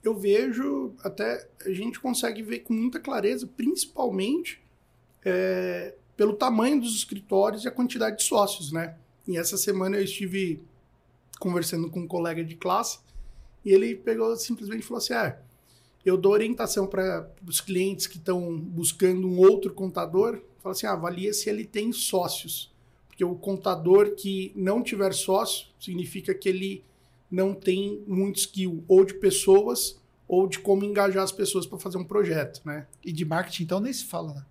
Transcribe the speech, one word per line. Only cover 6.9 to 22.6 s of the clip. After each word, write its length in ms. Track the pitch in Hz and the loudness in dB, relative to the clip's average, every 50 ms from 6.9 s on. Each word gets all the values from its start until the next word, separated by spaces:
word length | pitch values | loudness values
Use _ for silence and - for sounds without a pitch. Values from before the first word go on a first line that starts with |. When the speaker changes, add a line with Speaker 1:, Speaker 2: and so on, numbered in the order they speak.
| 220 | -2
Speaker 1:
escritórios 720 | 208 - - 208 202 - - 196 190 202 220 220 214 226 | -4 -4 -6 -8 -12 -4 0 4 4 4 4 0 -4 -6
e 60 | 247 | -6
a 20 | |
quantidade 460 | - - 247 240 - 233 226 220 214 | -2 0 -2 -2 0 0 -2 -2 0
de 60 | - - | -2 0
sócios, 460 | - - 208 202 196 - - 165 143 160 | 2 4 4 4 2 0 -8 -8 -6 -6
né? 240 | 165 170 165 - - _ _ _ _ _ | -6 -6 -6 -10 -18 _ _ _ _ _
E 120 | - 180 | -4 -4
essa 180 | 165 170 170 202 | -2 -2 -2 -2
semana 400 | 190 - 208 196 190 185 190 202 | 0 0 0 0 0 0 0 0
eu 80 | 202 196 | 0 -2
estive 580 | 190 - - 202 185 180 196 190 170 156 151 - - _ _ _ _ _ _ _ _ _ _ _ _ - - | -2 -4 -6 -6 -4 -2 -2 -2 -2 -4 -6 -10 -20 _ _ _ _ _ _ _ _ _ _ _ _ -18 -6
conversando 500 | - 180 175 180 165 165 185 165 170 165 | -4 -2 -2 0 -2 -2 -2 -4 -4 -4
com 120 | 165 185 | -6 -8
um 60 | 175 | -8
colega 360 | 165 180 175 170 170 165 170 165 | -4 -4 -4 -2 -2 -4 -6 -6
de 100 | 160 165 | -8 -10
classe 460 | - - 180 180 214 240 - - - _ _ - - - - - - - - - _ - | -6 -2 0 0 0 0 -4 -8 -10 _ _ -16 -16 -16 -16 -18 -20 -20 -20 -20 _ 4
e 80 | 208 | 6
ele 240 | 190 190 226 233 - | 6 6 6 2 -4
pegou 400 | - - 233 220 226 220 226 226 | -4 -2 -2 0 2 0 0 0
simplesmente 460 | 226 - - 233 - 107 98 110 113 | -2 -4 -6 -6 -6 -6 -8 -8 -10
e 40 | 104 | -8
falou 120 | - - | -8 -6
assim, 160 | - - - - | -6 -4 -2 0
"Ah, 240 | - - 123 - - - - _ _ _ _ _ _ _ _ _ _ _ | 0 0 -2 -4 -8 -18 -20 _ _ _ _ _ _ _ _ _ _ _
eu 120 | 185 185 | 2 2
dou 160 | 190 185 196 208 | 6 6 6 6
orientação 520 | 208 226 220 247 - 220 - - 208 190 | 6 4 2 -2 -4 -4 -2 0 -2 -2
pra 440 | 190 - 185 190 190 180 165 160 - - - 190 | 0 0 -2 0 0 -2 -4 -8 -12 -20 -20 -10
os 140 | 170 - - | -4 -4 -4
clientes 440 | - - 190 185 190 196 196 - - | -4 -2 -2 0 0 0 -2 -4 -6
que 140 | - - 165 | -8 -8 -8
tão 380 | - - 185 180 175 170 170 160 | -4 -2 -2 -2 -2 -4 -6 -6
buscando 680 | 160 190 175 165 175 - - - 190 185 185 185 185 | -8 -6 -6 -2 -2 -4 0 2 2 4 4 2 0
um 140 | 185 180 180 | 0 6 8
outro 340 | 185 196 220 196 - 214 - | 10 10 8 6 0 -6 -4
contador, 680 | - 190 185 - 180 170 165 165 185 214 240 233 - - - _ _ | -4 -6 -4 -2 -4 -4 0 2 2 2 2 0 -6 -12 -20 _ _
fala 140 | - 190 190 | -10 -8 -6
assim: 100 | - - | -4 -2
ah, 60 | 208 | -2
avalia 420 | 190 170 160 175 180 175 185 208 208 | -4 -2 -4 -6 -4 -4 -4 -2 -2
se 160 | - - 214 | -2 -2 -2
ele 140 | 208 214 220 | -4 -4 -6
tem 300 | - - 208 214 233 240 | -6 -4 -2 -2 -2 -2
sócios. 800 | - - - - 185 175 165 - - - 165 160 - | -2 -2 0 0 0 0 0 -4 -8 -8 -10 -10 -10